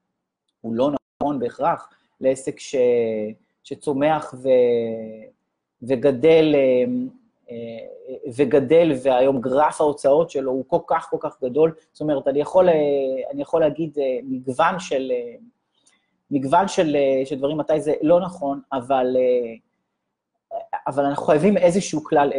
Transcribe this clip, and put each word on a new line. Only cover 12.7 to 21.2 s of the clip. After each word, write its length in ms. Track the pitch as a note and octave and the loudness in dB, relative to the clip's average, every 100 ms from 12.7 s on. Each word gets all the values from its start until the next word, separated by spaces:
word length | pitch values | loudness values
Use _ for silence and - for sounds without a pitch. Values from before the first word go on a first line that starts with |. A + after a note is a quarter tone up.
| D#3+ D3 C#3 C3+ C3 B2 | 4 2 0 -2 -4 -8
אני 100 | C#3 | -10
יכול 200 | C#3+ E3 | -4 0
להגיד, 360 | D#3 D3 D#3+ C#3+ | 0 0 -6 -4
אה, 200 | C3+ B2 | -2 -4
מגוון 560 | C3+ C3 C3 B2+ E3 F#3 | -6 -8 -6 -2 0 -2
של, 320 | - C#3 C3 B2 | -4 -4 -4 -6
אה, 200 | A#2+ A2+ A2+ _ _ _ _ _ _ _ - | -6 -14 -20 _ _ _ _ _ _ _ -6
מגוון 360 | C#3+ C3+ E3+ G3 | -6 0 0 0
של, 280 | - E3 C#3+ | 0 0 2
אה, 300 | C3+ C3 C3+ | 2 0 -2
של 100 | C3+ | -4
דברים, 220 | C#3 D#3 | -4 -4
מתי 220 | D3 D#3 | -2 -2
זה 140 | C#3+ C#3+ | -2 -2
לא 180 | D3+ F3 | 2 2
נכון, 420 | F#3 - C#3 C#3 - | 0 -6 -6 -6 -8
אבל, 440 | C3+ B2 C3+ B2+ B2+ | -8 -2 0 0 0
אה, 460 | B2+ B2 A#2 A2+ _ _ _ _ _ _ _ _ - - - - - | 2 0 -2 -10 _ _ _ _ _ _ _ _ -14 -12 -10 -10 -6
אבל 180 | C#3 C#3 | -2 -2
אנחנו 200 | - | -2